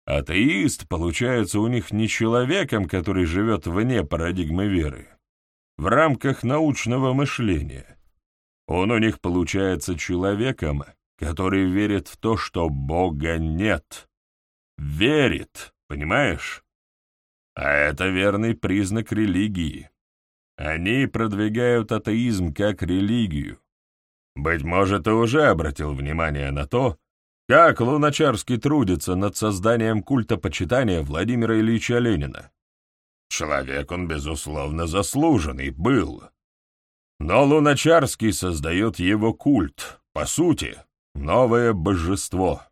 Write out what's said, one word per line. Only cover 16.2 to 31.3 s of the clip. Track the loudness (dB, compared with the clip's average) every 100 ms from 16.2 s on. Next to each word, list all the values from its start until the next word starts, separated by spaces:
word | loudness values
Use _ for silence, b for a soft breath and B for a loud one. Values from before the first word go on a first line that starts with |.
| 0 -2 -8 -14 _ _ _ _ _ _ _ _ _ -4
А | 0
это | 2 2 0 -2
верный | 2 0 2 -2 -2
признак | 0 0 0 -4 -2
религии. | 0 0 2 0 -2 -4 -6 -16 _ _ _ _ _ _ -10
Они | -6 -2 0 0 0
продвигают | 0 -2 0 -2 0 2 2 0
атеизм | -4 0 0 0 0 -2
как | 0 -2 -2
религию. | -2 0 0 0 -2 -4 -8 -12 _ _ _ _ _ _ _ -4
Быть | -2 -2
может, | 0 2 2 2 2
ты |
уже | 2 2 4 4
обратил | 4 0 -4 -6 -6
внимание | -4 -2 -2 -2 -4
на | -4 -2
то, | 0 0 -2 _ _ _ _ 4
как | 8 8 6
Луначарский | 0 2 2 2 2 0 -2 -2
трудится | 0 2 2 0 -2 -2
над | -2 -2
созданием | -2 0 0 2 2 -2
культа | 0 -2 0 -2
почитания | -2 -4 0 0 2 0
Владимира | -2 -2 -2